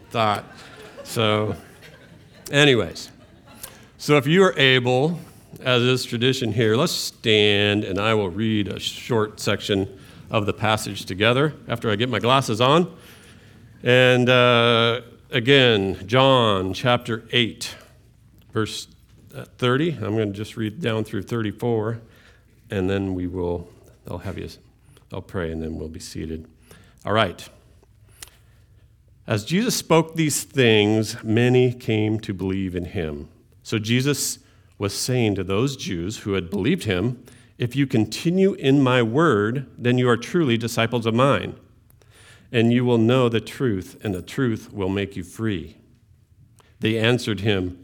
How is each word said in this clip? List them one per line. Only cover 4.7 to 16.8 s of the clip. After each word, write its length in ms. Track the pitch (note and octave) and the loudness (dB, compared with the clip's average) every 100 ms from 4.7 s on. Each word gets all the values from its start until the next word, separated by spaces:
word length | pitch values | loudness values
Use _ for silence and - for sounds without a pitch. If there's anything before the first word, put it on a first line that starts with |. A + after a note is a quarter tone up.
| C3 B2 B2+ D#3 D#3+ - - - - | 4 4 2 0 -2 -10 -20 -20 -8
as 220 | C3 B2 | 0 2
is 220 | B2 B2+ - | 2 0 -2
tradition 480 | A#2 C3 C3 A2+ | -2 0 0 -2
here, 220 | G#2 A2 A2+ | 0 2 2
let's 160 | F3 | 0
stand 920 | - - - A2+ G#2+ G#2 G2+ G#2 G#2 | -2 -8 -4 2 4 4 4 2 0
and 160 | G2+ F#2 | -2 -2
I 160 | G#2+ G#2+ | 0 0
will 160 | G2 | -2
read 360 | F#2+ A2 G#2+ F#2+ | -4 -2 -2 -2
a 120 | - | -6
short 600 | - - - A2+ G#2+ - | -10 -10 -4 -2 -2 -4
section 480 | A2 G2 - G2 F#2+ - - - - | -4 -2 -2 -2 -2 -8 -20 -20 -4
of 160 | A2+ G2+ | -2 -2
the 60 | |
passage 520 | - G#2+ G#2+ G#2+ F#2+ - | -2 0 0 -2 -10 -10
together 480 | F#2+ A2 B2 D3+ - - | 0 2 2 0 -4 -8
after 240 | A#2 A#2 | -6 -2
I 40 | G#2 | -2
get 120 | B2+ | -2
my 80 | G#2+ | 0
glasses 420 | A2+ C3+ B2 G#2+ | 2 2 2 2
on. 320 | B2+ D#3+ F3+ - - - - - - - - - | 4 4 0 -6 -20 -20 -20 -20 -20 -20 -20 -6
And, 440 | B2 B2+ B2+ B2 B2 | 2 4 6 4 4
uh, 760 | B2 B2 A#2 A#2 A#2 A#2 A#2+ - - - | 4 6 4 4 2 2 -2 -8 -20 -6
again, 800 | C3 A#2 C#3 B2 G#2+ G2 F2 F#2+ | -2 4 6 6 4 0 -4 0
John 680 | B2+ C3+ C3 A2 F#2+ F#2 | 4 4 4 4 2 -2
chapter 520 | G2 | -2